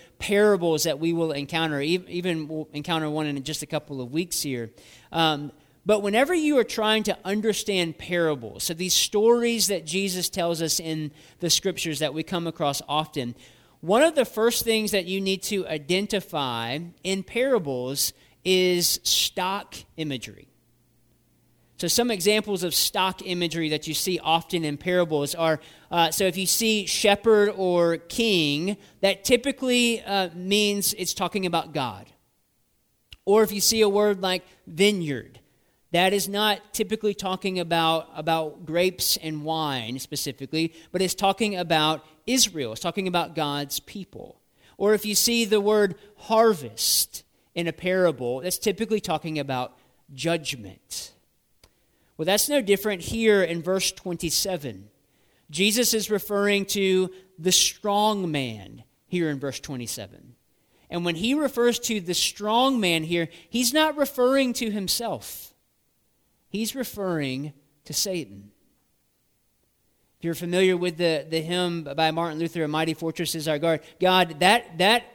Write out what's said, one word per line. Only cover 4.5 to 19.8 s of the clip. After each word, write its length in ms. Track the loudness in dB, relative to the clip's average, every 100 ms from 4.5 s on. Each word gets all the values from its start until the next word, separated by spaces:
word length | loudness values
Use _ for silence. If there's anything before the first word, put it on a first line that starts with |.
| -4 -8 -12 -20 -20 -6
Um, 400 | 0 2 0 -6 -12 _ _
but 200 | 0 2
whenever 320 | 4 2 4 2
you 240 | 2 2
are 40 |
trying 380 | 2 0 0 2
to 140 | 0 -4 -2
understand 720 | -2 0 -2 0 0 0 -4
parables, 680 | -4 0 0 0 -6 -8 -6
so 100 | -4
these 180 | 0
stories 760 | 0 2 4 6 6 4 0 0
that 140 | -2
Jesus 460 | -2 -2 -2 -2 -4
tells 320 | -2 -2 0
us 180 | -2 -2
in 320 | -2 -4 -6 -10 -20 -6
the 100 | 0
scriptures 480 | 0 0 -4 -4 -2
that 160 | -2
we 80 | -4
come 240 | -6 -4 -4
across 380 | -2 -2 -2 -4
often, 460 | -4 -2 -6 -8 -10 -18 _ _ -10
one 240 | 2 4
of 100 | 4
the 120 | 4 -2
first 380 | 2 0 2
things 280 | 0 0 2
that 140 | -2 -2
you 140 | -2
need 220 | -2 -2
to 240 | -2 -4 -4
identify 1120 | -6 0 0 0 -4 -4 -4 -4 -4 -4 -6 -8 -10
in 200 | -4 -4
parables 880 | -4 -2 2 0 0 -4 -4 -2 -4 -6 _ _
is 560 | 0 2 4 2 0 -2
stock 720 | 0 0 0 -2 -4 -4 -8 -18